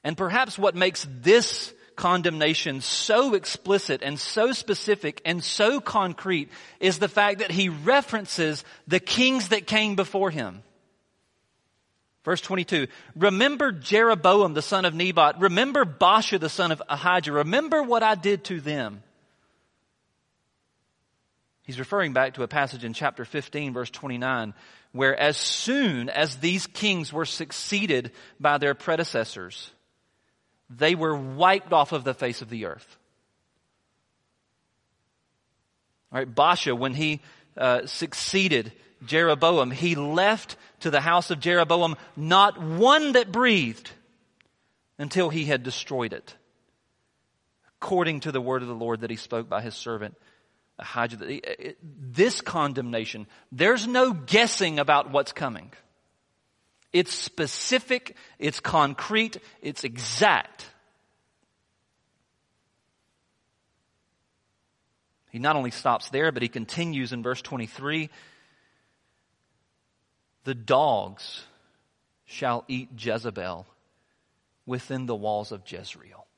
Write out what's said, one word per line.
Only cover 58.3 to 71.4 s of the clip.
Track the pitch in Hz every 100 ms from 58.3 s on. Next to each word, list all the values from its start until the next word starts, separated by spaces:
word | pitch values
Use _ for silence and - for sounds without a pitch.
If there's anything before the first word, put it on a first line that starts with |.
| _
it's | 151 -
concrete, | - 160 143 139 - 220 226 - - _
it's | 147 139
exact. | 131 120 120 - 208 135 - - - _ _ _ _ _ _ _ _ _ _ _ _ _ _ _ _ _ _ _ _ _ _ _ _ _ _ _ _ _ _ _ _ _ _ _ _ _ _ _ _ _ _ _ _ _ _
He | 117
not | 139 156
only | 123
stops | - 131 117 -
there, | 135 160
but | 127
he | 120
continues | 127 110 170 170 143 123
in | 123
verse | 117 127
twenty-three. | - 135 107 - 139 160 151 - - _ _ _ _ _ _ _ _ _ _ _ _ _ _ _ _ _ _ _ _ _
"The | 131
dogs | 123 110 135 147 110 95 95 - -